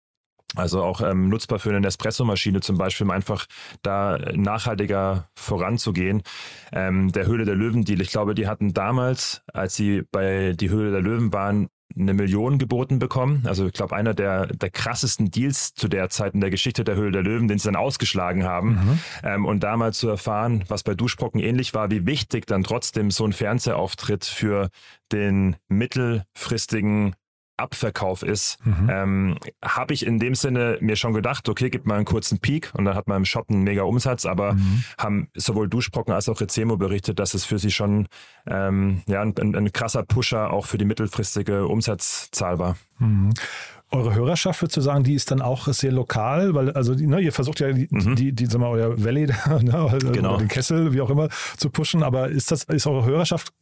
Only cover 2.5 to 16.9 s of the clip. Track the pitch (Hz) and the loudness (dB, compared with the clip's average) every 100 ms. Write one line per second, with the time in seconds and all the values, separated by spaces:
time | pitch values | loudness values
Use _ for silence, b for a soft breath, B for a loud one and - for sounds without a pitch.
2.5 | 95 - 95 92 - 101 92 - 101 - | 0 0 0 0 0 -2 0 -2 -4 -6
3.5 | B B B 101 98 101 87 - 80 101 | B B B -4 0 0 -2 -2 -2 0
4.5 | 110 123 101 104 98 95 95 80 - - | 0 -2 -2 -2 0 0 -2 -4 -12 -4
5.5 | 101 92 117 - 87 90 104 - B B | -2 0 -2 -2 0 0 0 -4 B B
6.5 | B B - 95 92 95 92 92 117 104 | B B -4 0 2 2 2 0 0 0
7.5 | 98 113 120 98 98 95 110 104 104 104 | 0 0 0 0 0 0 0 0 0 -2
8.5 | 107 104 95 98 127 127 131 - - - | -2 -2 0 0 0 0 -2 -4 -8 -10
9.5 | - 95 - 101 101 85 98 95 95 95 | -6 -4 0 0 0 -2 -2 0 0 0
10.5 | 85 95 107 107 98 92 117 117 101 101 | 0 0 0 0 0 0 0 0 0 0
11.5 | 104 98 _ - - 95 98 98 101 117 | 0 -2 _ -12 -2 0 2 2 2 2
12.5 | 139 123 120 131 135 127 131 127 147 117 | 2 2 0 0 0 0 0 0 0 0
13.5 | 95 95 - 101 - 113 98 98 95 95 | 0 -2 -2 -4 -2 0 0 0 0 -2
14.5 | - 95 - - 117 123 - 104 113 135 | -4 -6 -4 -4 -2 -2 0 0 0 0
15.5 | 135 - - 95 98 92 - 101 101 98 | 0 -4 -2 -2 0 -2 -2 -2 0 0
16.5 | 92 - 117 110 | 0 -2 -2 0